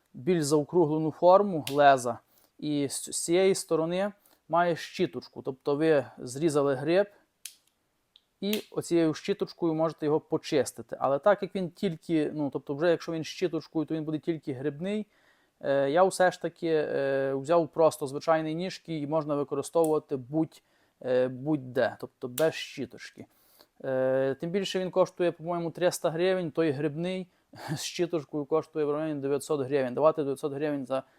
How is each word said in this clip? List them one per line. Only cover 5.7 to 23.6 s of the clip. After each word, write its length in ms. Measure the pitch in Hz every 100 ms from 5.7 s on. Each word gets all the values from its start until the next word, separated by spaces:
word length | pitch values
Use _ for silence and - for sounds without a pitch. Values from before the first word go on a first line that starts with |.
| 143
ви 300 | 160 147 113 -
зрізали 560 | 123 131 165 147 139
гриб 320 | 135 147 180 202 _ _ _ - - _ _ _ _ _ _ _ -
і 220 | 196 214 -
оцією 440 | - - 170 160
щіточкою 600 | 147 - 196 185 - 170
можете 320 | 160 165 151 151
його 140 | 151
почистити. 760 | - 156 - 147 117 - 113 -
Але 180 | 127 143
так 240 | 208 208
як 120 | 190
він 160 | 196 175
тільки, 600 | - 196 160 - 160 147
ну, 160 | 151 143
тобто 240 | 147 -
вже 160 | 143 175
якщо 220 | 160 -
він 120 | 165
з 20 | 151
щіточкою, 600 | - 175 160 - 160 151
то 80 |
він 100 | 160
буде 140 | 151 156
тільки 340 | - 160 -
грибний, 540 | 123 147 143 185 214 208 _ _ _ _ _
е, 300 | - 139 139
я 140 | 160
все 260 | 190 - 180
ж 120 | 180
таки, 260 | 170 - 170
е, 680 | 156 151 139 139 135 135
взяв 340 | 139 135 170 156
просто 380 | 156 156 - 139
звичайний 480 | 143 151 160 156
ніж, 280 | 160 185 - -
який 200 | 160 143
можна 280 | 160 151
використовувати 840 | 143 143 139 - 170 160 151 - 143
будь, 460 | 120 156 160 - _ _ _ -
е, 260 | 127 127 127
будь-де, 680 | 127 143 151 127 123 113 101
тобто 280 | - _ 127
без 260 | 123 160
щіточки. 720 | - - - 120 - - - - _ _ _